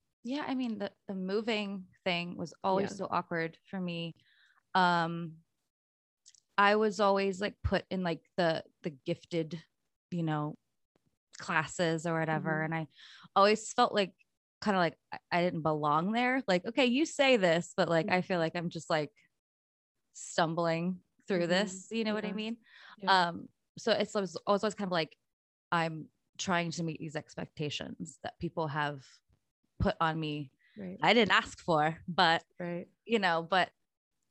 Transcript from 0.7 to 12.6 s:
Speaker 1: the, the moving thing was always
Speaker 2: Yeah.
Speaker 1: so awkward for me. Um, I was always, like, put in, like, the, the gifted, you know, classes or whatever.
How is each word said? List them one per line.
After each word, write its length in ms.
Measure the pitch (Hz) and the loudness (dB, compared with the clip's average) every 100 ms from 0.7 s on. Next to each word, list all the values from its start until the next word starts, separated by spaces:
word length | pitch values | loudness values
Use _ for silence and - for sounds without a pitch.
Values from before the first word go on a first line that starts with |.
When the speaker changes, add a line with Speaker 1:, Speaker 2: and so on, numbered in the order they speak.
| 202 | -4
Speaker 1:
the, 140 | 202 - - | -8 -10 -10
the 60 | |
moving 760 | 190 185 208 226 214 202 202 185 _ | -6 -2 -2 -2 -2 -4 -8 -12 _
thing 320 | 190 175 175 180 | -4 -2 -4 -8
was 180 | 170 - | -10 -6
always 280 | 190 190 196 | 0 0 0
Speaker 2:
Yeah. 40 | 202 | -4
Speaker 1:
so 120 | 185 | -4
awkward 480 | 175 175 170 165 - | -4 -2 -4 -4 -8
for 160 | _ 196 | _ -8
me. 360 | 180 170 170 - _ _ _ _ _ | -6 -6 -8 -12 _ _ _ _ _
Um, 640 | 185 180 170 165 170 165 160 _ _ _ _ _ _ _ _ - - _ - | 2 4 4 0 -4 -8 -12 _ _ _ _ _ _ _ _ -20 -20 _ 2
I 180 | 202 214 | 4 4
was 240 | 220 185 | 2 2
always, 400 | 202 196 196 185 | 2 4 0 -2
like, 160 | 208 - | -6 -4
put 220 | - 190 - | -2 -2 -2
in, 120 | 190 | -4
like, 200 | 175 165 _ - | -4 -4 _ 0
the, 280 | 165 160 - _ | 0 0 -6 _
the 80 | 175 | -10
gifted, 720 | 139 - 165 - 170 160 165 - _ _ _ _ | -8 -6 -8 -4 -4 -4 -8 -12 _ _ _ _
you 120 | 175 | -4
know, 340 | 160 151 151 - _ _ _ _ _ _ _ - | -2 -2 -4 -8 _ _ _ _ _ _ _ -14
classes 680 | - 165 151 - 165 160 170 | -2 -2 -2 0 0 0 0
or 120 | 165 | 0
whatever. 440 | 160 156 156 156 | 0 0 0 0